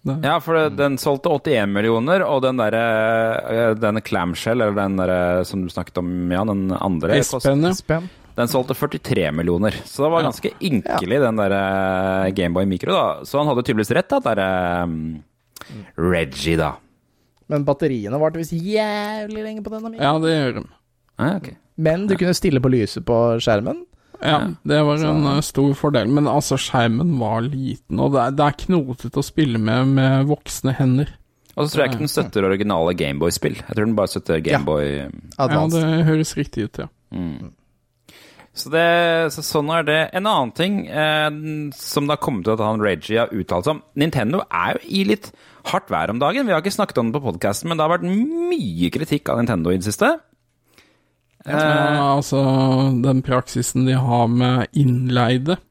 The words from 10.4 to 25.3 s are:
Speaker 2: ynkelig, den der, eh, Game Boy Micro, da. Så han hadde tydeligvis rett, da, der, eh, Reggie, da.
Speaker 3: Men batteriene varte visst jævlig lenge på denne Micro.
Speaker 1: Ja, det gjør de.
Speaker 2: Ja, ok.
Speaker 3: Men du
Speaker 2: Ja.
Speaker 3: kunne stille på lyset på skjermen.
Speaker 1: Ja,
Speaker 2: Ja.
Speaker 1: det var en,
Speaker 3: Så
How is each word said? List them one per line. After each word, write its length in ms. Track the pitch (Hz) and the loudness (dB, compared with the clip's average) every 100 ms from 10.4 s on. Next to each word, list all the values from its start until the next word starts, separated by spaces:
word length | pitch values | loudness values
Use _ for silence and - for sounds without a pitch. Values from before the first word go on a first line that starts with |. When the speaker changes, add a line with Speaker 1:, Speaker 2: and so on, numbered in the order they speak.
| - - | -8 -4
Speaker 2:
ynkelig, 600 | 185 120 - - 92 135 | -2 -2 0 -4 0 2
den 160 | 123 110 | 2 2
der, 160 | 101 | 0
eh, 760 | 98 95 95 95 92 95 95 95 | 0 0 0 0 0 0 0 0
Game 220 | 95 87 | 0 0
Boy 100 | 87 | 0
Micro, 260 | 98 90 - | 0 0 0
da. 280 | 185 110 73 | 0 0 -2
Så 160 | 69 139 | -4 -2
han 80 | 151 | 2
hadde 160 | 123 | 2
tydeligvis 300 | 123 110 104 | 2 0 2
rett, 140 | 131 - | 0 2
da, 100 | 277 | 0
der, 220 | 254 104 | 2 2
eh, 800 | 95 92 90 87 87 80 80 78 - _ _ - - 107 95 - | 2 2 2 0 -2 -4 -6 -10 -14 _ _ -20 -18 -18 -16 -2
Reggie, 600 | 87 87 78 - 85 82 | 2 2 0 -4 0 0
da. 180 | 76 - _ _ _ _ _ _ - | 0 -4 _ _ _ _ _ _ -4
Speaker 3:
Men 160 | 147 | -2
batteriene 540 | 143 139 160 123 101 135 | 0 0 -2 -2 -4 -2
varte 180 | 156 165 | -2 -2
visst 120 | 160 | -6
jævlig 880 | 170 180 214 214 208 208 214 214 214 | -6 -2 -2 -2 -4 -6 -8 -8 -10
lenge 180 | 214 214 | -10 -10
på 60 | 208 | -10
denne 200 | 220 226 | -10 -12
Micro. 100 | 226 | -2
Speaker 1:
Ja, 160 | 143 156 | 0 2
det 140 | 160 | 2
gjør 200 | 156 131 | 0 0
de. 100 | 107 - _ _ _ _ - | -4 -12 _ _ _ _ -4
Speaker 2:
Ja, 180 | 127 196 | -2 -2
ok. 140 | - - _ - | -8 -20 _ -2
Speaker 3:
Men 280 | 156 170 202 | 0 0 0
du 80 | |
Speaker 2:
Ja. 40 | 185 | 0
Speaker 3:
kunne 160 | 180 | 2
stille 260 | 175 190 135 | 2 2 2
på 100 | 127 | 2
lyset 340 | 127 104 110 | 2 0 -4
på 320 | - 117 117 117 | 0 2 2 2
skjermen. 460 | 117 104 131 330 359 _ _ - | 2 2 0 -6 -10 _ _ -6
Speaker 1:
Ja, 60 | 143 156 | 0 0
Speaker 2:
Ja. 60 | 190 165 - | 0 -6 0
Speaker 1:
det 180 | 147 | 2
var 100 | 147 | 2
en, 280 | 147 156 151 | 2 2 2
Speaker 3:
Så 120 | 143 | 2